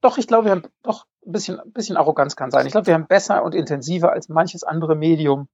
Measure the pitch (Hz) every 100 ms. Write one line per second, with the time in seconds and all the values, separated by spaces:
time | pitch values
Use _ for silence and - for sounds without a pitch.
0 | 247 - 226 226 214 185 - _ - 214
1 | _ _ - 190 202 185 - 240 214 170
2 | 151 151 143 - 131 135 135 208 190 165
3 | 160 190 196 202 - 147 160 143 131 175
4 | 170 190 - 160 165 175 - 156 160 156
5 | 160 160 151 139 139